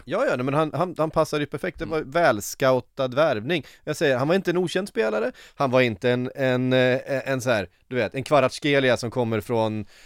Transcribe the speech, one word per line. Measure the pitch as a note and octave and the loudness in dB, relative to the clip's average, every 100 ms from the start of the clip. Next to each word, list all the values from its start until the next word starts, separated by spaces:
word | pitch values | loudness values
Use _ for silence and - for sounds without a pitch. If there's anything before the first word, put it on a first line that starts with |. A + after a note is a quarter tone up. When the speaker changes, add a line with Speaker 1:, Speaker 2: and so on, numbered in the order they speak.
| - | -6
Speaker 1:
Ja, | F3+ C#4 | -2 -2
ja, | C3+ | -2
nej, | B2+ | 0
men | |
han, | C#3 D#3 | 0 0
han, | C3+ F3+ D#3 | -2 -4 -2
han | D#3 | -2
passade | E3 D#3 D3+ | 0 0 -2
ju | D3 | -4
perfekt. | D3 F#3 - | -6 -8 -8
Det | D#3 | -6
var | D#3+ | -6
Speaker 2:
Mm. | C3+ | -2
Speaker 1:
välscoutad | E3 D#3+ G#2+ - - C3+ B2+ - - C3 | 2 2 2 -4 0 2 2 -2 -6 -4
värvning. | B2 D#3 A2 A#2 F3 - - | 2 2 0 -2 -4 -4 -14
Jag | - D3+ | -10 0
säger, | D3+ B2 | 0 2
han | C#3 | 2
var | F#3+ | 0
inte | F#3 | 0
en | F3 | -2
okänd | F3 F#3 G3+ | 0 -4 -4
spelare. | - A3 G#3+ A#3+ - - - | -2 -2 0 -4 -8 -20 -4
Han | C#3 | 2
var | B2+ | 4
inte | B2 G#2 B2 | 2 2 0
en, | B2 B2+ C#3+ | 0 -2 -2
en, | C3 B2+ B2+ | 0 2 2
eh, | B2+ B2+ B2+ - C3+ C3 | 4 4 2 -2 -6 -2
en | C3 | -4
så | A#2+ | 0
här, | A2 F2+ _ _ | 0 -2 _ _
du | B2+ | -2
vet, | G2 C3+ | -2 -4
en | |
Kvaratskhelia | - D3 B2+ - D3+ C#3 C#3 A#2 | 2 2 2 0 0 2 4 0
som | A#2 | -2
kommer | B2+ A2+ A2 | -2 -2 -2
från, | - A#2 A2 G#2+ G#2 - | -2 0 0 -4 -10 -18